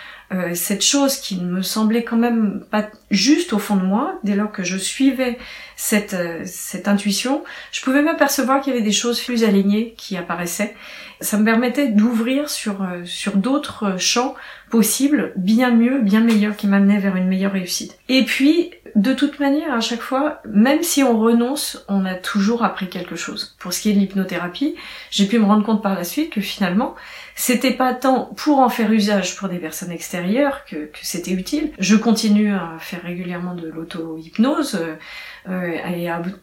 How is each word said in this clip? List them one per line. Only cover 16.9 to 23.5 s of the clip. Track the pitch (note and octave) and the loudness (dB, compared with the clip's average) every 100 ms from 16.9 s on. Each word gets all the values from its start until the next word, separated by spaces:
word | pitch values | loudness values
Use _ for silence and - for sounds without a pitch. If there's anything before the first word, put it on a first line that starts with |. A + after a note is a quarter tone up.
| G#3 | 4
vers | G3 | 2
une | F#3 F#3 | 0 0
meilleure | F#3 G3 | 2 0
réussite. | F#3+ F3+ - - - - | -2 -4 -6 -6 -12 0
Et | C4 | 2
puis, | - - C#4 E4+ E4+ - - G#3 | 2 4 4 4 0 -8 -2 2
de | A3+ | 2
toute | C4 D4 - | 2 0 0
manière, | C#4 C#4+ E4 | 0 0 0
à | A#3 | -2
chaque | A3 A#3 | -2 -6
fois, | - C4 D4 - A3 | -4 -2 -2 -4 0
même | G#3 B3 D4+ | 4 6 4
si | E4+ C#4+ | 2 2
on | C4 A3+ | 4 4
renonce, | A3+ A#3 A#3+ D4+ - - - | 4 4 2 -2 -6 -10 -2
on | G3 | 0
a | F#3+ | 0
toujours | F#3 - G3+ G3 A#3 | -4 -2 0 2 2
appris | G#3 - F#3 | 0 -2 -8
quelque | F3+ F3 | -8 -8
chose. | E3+ - - - | -10 -10 -10 -12